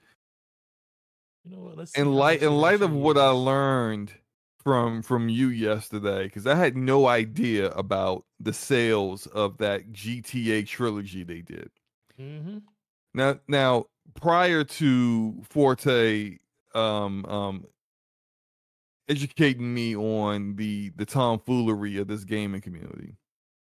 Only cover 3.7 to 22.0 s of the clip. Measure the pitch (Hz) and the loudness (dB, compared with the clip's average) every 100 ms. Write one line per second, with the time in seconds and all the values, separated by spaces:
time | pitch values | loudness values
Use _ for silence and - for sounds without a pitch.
3.7 | 131 113 107 104 - _ _ _ _ 139 | 0 0 -4 -8 -14 _ _ _ _ 0
4.7 | 127 117 113 110 123 117 113 131 117 107 | 2 2 -2 -2 0 0 2 0 0 0
5.7 | 107 - 107 101 98 95 104 117 160 165 | -2 -4 -4 -2 -2 -4 -4 0 2 2
6.7 | 127 127 139 131 120 110 127 131 107 95 | 0 2 4 4 4 0 -2 0 0 0
7.7 | - 98 95 95 92 - - 107 - - | -2 -4 -2 0 -4 -8 -10 -6 -4 0
8.7 | 127 117 107 98 98 - 107 101 90 104 | 2 4 2 0 -4 -6 -2 -2 0 -2
9.7 | 98 98 101 107 120 - 127 113 107 101 | -2 -6 -12 -8 -8 -6 -4 0 0 -2
10.7 | - 120 104 101 92 87 87 87 80 - | -4 -4 -4 -8 -10 -12 -14 -14 -16 -16
11.7 | _ _ _ _ - 135 151 165 208 208 | _ _ _ _ -20 -16 -14 -12 -14 -18
12.7 | _ _ _ _ 123 135 139 - 143 131 | _ _ _ _ -2 0 -2 -2 2 2
13.7 | 123 - _ _ - 170 170 180 165 143 | 2 -2 _ _ -4 2 4 4 2 -2
14.7 | - 147 127 120 113 110 - - 151 139 | 0 2 4 2 0 -2 -6 -4 2 4
15.7 | 127 139 123 113 107 104 87 _ _ _ | 4 2 4 4 0 -4 -12 _ _ _
16.7 | 113 110 104 101 98 95 101 101 95 - | -2 0 -2 -4 -6 -6 -6 -6 -8 -14
17.7 | _ _ _ _ _ _ _ _ _ _ | _ _ _ _ _ _ _ _ _ _
18.7 | _ _ _ - 143 139 - 147 123 120 | _ _ _ -4 -4 -2 2 2 2 -4
19.7 | 120 117 104 110 110 104 104 101 101 107 | -4 -4 -2 -2 0 -2 -2 -6 -6 -6
20.7 | 104 101 82 104 139 120 110 - 127 113 | -6 -8 -8 -4 0 0 0 0 0 0
21.7 | 104 104 101 | -2 -4 -6